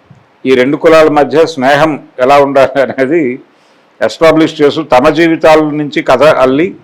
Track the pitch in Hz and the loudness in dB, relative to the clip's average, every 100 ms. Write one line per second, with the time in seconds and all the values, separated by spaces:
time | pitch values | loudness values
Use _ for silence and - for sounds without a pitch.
0 | _ _ _ _ 131 127 127 147 165 160 | _ _ _ _ -2 0 0 0 2 4
1 | 156 151 123 143 160 - 127 143 160 135 | 4 2 0 0 -2 -2 -2 0 0 -4
2 | - - 127 143 139 139 127 139 120 120 | -12 -4 0 2 2 0 0 -2 -4 -4
3 | 131 170 131 135 _ _ _ _ _ - | -4 -2 -4 -8 _ _ _ _ _ -8
4 | 110 - 160 156 156 - 143 147 156 127 | -8 0 0 2 -2 0 -2 -2 -2 0
5 | 160 151 165 160 160 156 151 151 147 165 | 0 0 -2 0 2 2 0 -4 -6 -6
6 | 151 127 147 127 131 135 190 - | -2 2 2 2 0 0 -4 -8